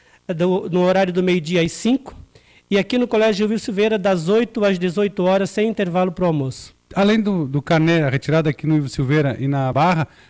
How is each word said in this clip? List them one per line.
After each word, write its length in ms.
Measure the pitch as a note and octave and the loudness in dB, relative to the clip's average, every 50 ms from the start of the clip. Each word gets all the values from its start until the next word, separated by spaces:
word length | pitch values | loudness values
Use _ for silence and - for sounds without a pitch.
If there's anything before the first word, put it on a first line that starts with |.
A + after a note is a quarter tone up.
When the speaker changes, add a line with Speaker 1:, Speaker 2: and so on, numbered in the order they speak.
| _ _ _ _ _ - | _ _ _ _ _ -8
Speaker 1:
do, 420 | F3+ D#3 F3 F#3 F3+ G3 - G3 | -4 -2 0 0 0 -2 -2 -2
no 120 | D#3+ F3+ F3+ | 0 0 2
horário 300 | F3+ F#3 F#3+ G3 F3+ F3 | 2 2 2 0 0 0
do 120 | F3+ F#3 | 0 0
meio-dia 380 | F#3 F3+ F3+ D3 D#3 F3+ E3+ E3 | 0 0 0 -2 -2 0 0 0
às 100 | D#3+ - | 0 -2
cinco, 420 | - - A3 B3+ - - - - - - - _ - _ _ _ - _ _ | -2 0 0 0 0 -2 -8 -18 -20 -20 -20 _ -20 _ _ _ -20 _ _
e 80 | G3 G3+ | 0 0
aqui 180 | F#3+ G3 B3+ | 0 0 0
no 120 | B3 B3 A#3+ | -2 0 0
Colégio 380 | A#3 G#3+ A3 A3+ G#3 F3+ G#3+ | 2 2 2 2 2 2 0
Ivo 120 | G#3 A3+ G#3+ | 0 0 -2
Silveira, 400 | - - G3 F#3+ G#3 A3 A3 G3+ | -4 -4 -2 0 0 0 0 0
das 300 | F3+ G3+ F#3+ F3 D#3 F3 | 0 0 0 0 0 2
oito 360 | G#3 A3+ A#3+ A#3 - A#3 G3+ | 2 2 0 0 -2 0 0
às 140 | G3+ F#3+ F3 | 0 0 0
dezoito 460 | F3+ F3+ D3+ G3+ G#3 G3+ - - F3+ | -2 -2 -2 -2 -2 -2 -2 -2 0
horas, 260 | F#3 F#3+ G3 G3 F#3 | 2 2 2 0 -2
sem 180 | - G#3+ G#3+ A3+ | -2 -2 -2 -2
intervalo 440 | G#3 - G3+ F3 E3 F3+ F#3 F#3 E3 | 0 -2 -4 -2 0 0 -2 -2 -2
pro 140 | F3+ F3+ | -2 -2
almoço. 460 | F3 D#3+ D3 C3+ C3 - - - - - _ _ _ - | 0 0 0 -2 -4 -6 -10 -14 -18 -20 _ _ _ -2
Speaker 2:
Além 260 | F#3 G3+ G3+ A3 A3 | 0 2 2 2 2
do, 280 | G3+ G#3 G3 F3 D3+ C3 | 0 0 -2 -2 -2 -2
do 120 | C3+ D3 | -2 -4
carnê 480 | - - E3+ D#3+ D#3+ E3 E3+ E3 D3+ C3+ | 0 0 2 2 4 4 2 2 2 0
retirado 400 | B2+ C#3 - - D3+ D#3+ D#3 D#3 | -2 -2 -2 0 0 0 2 0
aqui 180 | C#3 - - | -2 -2 -2
no 100 | D3+ D#3 | 0 0
Ivo 120 | D3+ C#3+ B2+ | 0 0 -2
Silveira 480 | - - C3+ B2+ D3 D#3 D3 C3+ A2+ - | -4 -4 -2 0 2 2 2 0 -2 -2
e 80 | C3 C#3 | -2 -2
na 240 | C#3+ C3+ C3+ C3 B2+ | -2 0 -2 0 0
Barra, 340 | C3+ D#3 F3+ F3+ D#3+ C#3 - - - - | 2 2 2 2 0 -2 -4 -6 -16 -20